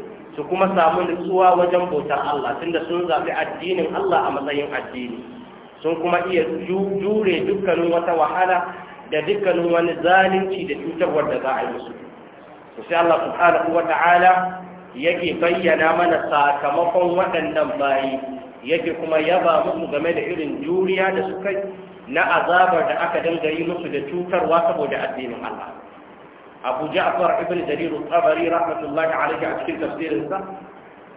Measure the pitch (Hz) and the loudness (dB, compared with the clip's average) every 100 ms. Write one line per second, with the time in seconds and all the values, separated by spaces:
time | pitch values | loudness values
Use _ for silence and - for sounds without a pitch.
0 | - - - - 143 190 190 185 165 180 | -14 -18 -16 -10 -6 0 2 4 4 2
1 | 165 175 180 185 185 175 175 180 175 151 | -2 -2 0 4 6 6 4 2 0 -2
2 | 147 143 147 143 123 120 165 165 - 175 | -2 -2 -2 -2 -4 -4 -2 -4 -2 -4
3 | 175 151 165 156 151 - 175 180 - 180 | 0 0 0 -4 -4 -6 -4 -2 -2 -2
4 | 196 165 - 139 139 143 143 131 123 123 | 2 2 2 -2 -4 -4 -4 -6 -8 -10
5 | 120 113 - - - - - - 160 165 | -10 -10 -12 -16 -18 -20 -20 -6 -4 -2
6 | 175 175 180 175 - - - 190 190 196 | 0 0 2 0 0 -2 -2 -2 0 -2
7 | 202 214 185 160 196 196 190 165 170 170 | 0 2 2 0 0 0 0 0 2 0
8 | 170 165 151 180 185 180 180 - - - | 0 2 2 2 2 2 0 -10 -16 -18
9 | - 151 151 208 190 175 170 170 170 160 | -4 -4 0 0 2 2 2 2 2 0
10 | 165 190 190 190 190 185 139 143 156 170 | 4 6 6 2 0 -4 -4 -6 -6 -2
11 | 170 151 147 127 131 131 - - - - | 0 2 0 -2 -2 -2 -4 -6 -12 -16
12 | - - - - - - - - 107 170 | -18 -20 -20 -20 -20 -20 -20 -16 -2 2
13 | 170 156 - - 175 165 170 170 160 151 | 4 2 0 2 4 4 2 0 2 2
14 | 170 175 180 185 185 - - - - 123 | 6 8 8 6 2 -6 -14 -16 -16 -2
15 | 160 175 170 - 165 190 175 156 160 160 | 0 0 -2 0 0 2 2 4 4 4
16 | 175 156 - 151 143 139 143 170 170 180 | 2 2 2 4 4 2 0 2 2 2
17 | 175 180 180 170 156 156 143 139 139 135 | 2 2 0 0 -2 0 0 0 0 0
18 | 135 131 131 131 - - 123 160 165 - | 0 -4 -8 -12 -14 -14 -2 -2 0 -4
19 | 160 156 156 180 170 156 - 160 165 143 | 0 0 2 2 4 2 2 -2 -4 -2
20 | 165 220 202 170 147 127 147 185 190 190 | 0 -2 -2 -4 -4 -4 -2 0 0 2
21 | 190 185 190 190 196 196 196 - - - | 0 0 -4 -4 -4 -4 -6 -12 -18 -20
22 | 113 147 180 165 - 180 180 170 - - | -4 0 2 2 2 4 4 4 0 -2
23 | 170 170 165 165 156 160 165 170 - 139 | -2 0 0 0 -2 -2 -4 -4 -4 -6
24 | - 175 180 185 156 170 170 - 139 131 | -4 -6 -2 -2 2 4 2 0 -2 -4
25 | 131 131 123 117 107 107 - - - - | -6 -6 -10 -8 -10 -10 -12 -16 -20 -20
26 | - - - - - - - 160 151 180 | -20 -20 -20 -20 -20 -8 -6 -4 -2 0
27 | 170 175 170 - - 170 147 147 165 147 | 0 2 2 0 -2 -4 -2 -4 -4 -6
28 | 147 170 165 160 165 165 165 147 143 156 | 0 2 4 2 2 0 0 -4 -4 -2
29 | 160 - 151 160 160 - - 156 143 - | 0 0 -2 -2 -4 -4 -6 -4 -6 -6
30 | 156 151 - 196 196 - - - - - | -4 -4 -4 -6 -8 -14 -16 -20 -20 -20
31 | - | -20